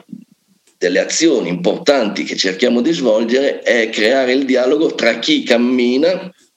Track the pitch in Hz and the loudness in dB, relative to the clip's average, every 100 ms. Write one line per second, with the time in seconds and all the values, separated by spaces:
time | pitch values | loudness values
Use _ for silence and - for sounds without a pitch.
0 | - - - _ _ _ _ _ 90 92 | -20 -20 -20 _ _ _ _ _ -2 0
1 | - - 165 123 87 87 - 87 - 139 | -2 0 2 2 0 -2 -2 0 0 2
2 | 104 101 - - 95 92 123 120 123 165 | 0 -4 -6 -4 -4 0 0 2 0 0
3 | 127 110 117 131 139 - - 120 110 110 | 2 2 2 0 0 -2 0 0 0 0
4 | 107 135 127 131 135 123 123 151 160 - | 0 2 2 0 0 0 2 2 0 0
5 | 117 120 135 147 - 117 120 127 120 127 | -2 0 0 -2 2 0 2 0 0 2
6 | 165 180 92 - _ | 0 -2 -6 -18 _